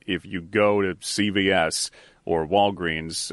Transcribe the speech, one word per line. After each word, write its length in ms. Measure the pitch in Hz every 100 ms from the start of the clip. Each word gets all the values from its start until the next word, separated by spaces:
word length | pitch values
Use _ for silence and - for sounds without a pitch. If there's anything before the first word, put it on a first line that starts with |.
| -
if 180 | 90 98
you 160 | 98
go 400 | 82 104 104 104
to 160 | 95 90
C 280 | - - 104
V 220 | 98 95
S 400 | 92 80 - - - - _ -
or 220 | 82 78
Walgreens, 840 | 98 101 95 85 80 80 80 -